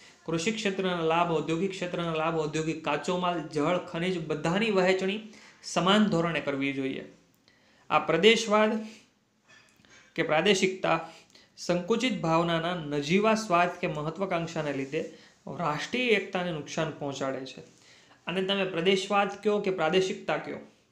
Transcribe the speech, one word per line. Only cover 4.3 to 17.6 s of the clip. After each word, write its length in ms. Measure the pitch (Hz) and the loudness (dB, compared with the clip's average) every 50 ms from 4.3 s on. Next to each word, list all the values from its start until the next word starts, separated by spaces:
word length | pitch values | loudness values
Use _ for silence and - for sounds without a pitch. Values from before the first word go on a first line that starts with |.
| 151 147 147 165 175 202 226 220 | -4 -2 0 0 0 2 2 2
વહેંચણી 500 | 196 185 180 190 190 190 190 190 202 220 - - - - - - - - | 2 4 4 4 4 2 2 -2 -2 -4 -6 -12 -18 -20 -20 -20 -20 -18
સમાન 440 | - - - 175 170 185 202 214 214 | -12 -4 -2 2 4 6 6 6 6
ધોરણે 340 | 185 165 165 170 170 160 143 | 4 4 2 2 0 0 -2
કરવી 320 | - 143 143 135 139 139 | -2 -2 -2 -2 -2 -2
જોઈએ. 400 | 135 135 135 135 139 - - - - _ _ _ _ _ _ _ _ _ _ _ _ _ _ - | -2 -2 -2 -4 -4 -6 -10 -12 -16 _ _ _ _ _ _ _ _ _ _ _ _ _ _ 0
આ 80 | 160 151 | 0 0
પ્રદેશવાદ 840 | - - 160 170 190 220 226 - - 202 208 214 214 220 226 220 - - - - - _ _ _ _ _ _ _ _ _ - - _ _ _ _ _ _ - - - _ - | 2 2 2 6 6 6 6 6 4 2 4 4 4 4 2 -2 -6 -8 -14 -20 -20 _ _ _ _ _ _ _ _ _ -20 -20 _ _ _ _ _ _ -20 -20 -20 _ -4
કે 60 | 165 | -4
પ્રાદેશિકતા 920 | 165 - 151 160 170 208 202 190 196 185 - - - 160 165 160 - - - - - _ - - - _ _ | -2 0 2 2 4 4 4 4 4 0 0 0 0 0 0 0 -2 -6 -16 -20 -20 _ -20 -20 -20 _ _
સંકુચિત 640 | - - - 175 175 175 - 226 226 247 254 202 170 | -8 -4 -2 -2 0 0 0 0 0 0 0 -2 -2
ભાવનાના 540 | 160 165 160 165 170 170 165 160 160 175 180 | 0 2 2 2 2 2 0 0 0 -2 -4
નજીવા 600 | 175 151 143 147 147 139 147 180 202 208 220 220 | -4 -4 -4 -4 -4 0 2 2 4 4 4 2
સ્વાર્થ 440 | 214 - - 170 170 175 180 - - | 2 2 2 4 4 4 2 0 -2
કે 60 | 190 | -4
મહત્વાકાંક્ષાને 840 | 165 156 151 147 160 - 196 196 180 180 165 165 160 - 165 151 147 | -4 -2 -2 -4 -4 -4 -4 -4 -2 -2 -2 -2 -4 -4 -4 -4 -2
લીધે 400 | 139 135 135 - 156 - - - - - - - _ _ - 180 180 180 | -4 -4 -4 -4 -4 -6 -6 -8 -10 -18 -20 -20 _ _ -14 -10 -8 -4
રાષ્ટ્રીય 520 | 170 147 151 156 - - - 247 254 240 | -2 -2 -2 -4 -4 -4 -2 0 2 4
એકતાને 420 | 208 196 190 - - 185 175 175 | 2 2 2 -2 -4 -4 -2 -4
નુકસાન 380 | 165 147 143 - - 170 160 151 | -4 -6 -8 -6 -4 -2 -2 -2
પહોંચાડે 560 | 139 - 147 143 135 - 143 135 131 131 135 | -4 -6 -6 -6 -6 -4 -4 -4 -4 -6 -8
છે. 140 | 131 - 165 | -12 -14 -16